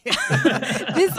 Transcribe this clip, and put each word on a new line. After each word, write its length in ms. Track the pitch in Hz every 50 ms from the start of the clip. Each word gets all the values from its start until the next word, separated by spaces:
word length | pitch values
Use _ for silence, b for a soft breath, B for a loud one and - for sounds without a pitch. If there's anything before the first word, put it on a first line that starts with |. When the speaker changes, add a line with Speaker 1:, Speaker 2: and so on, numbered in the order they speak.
Speaker 1:
<laughs> 40 | -
Yeah. 880 | 240 - - - - 143 131 - 302 226 - 262 - 214 - - - -
Speaker 2:
<laughs> 0 |
This 180 | 311 370 370 -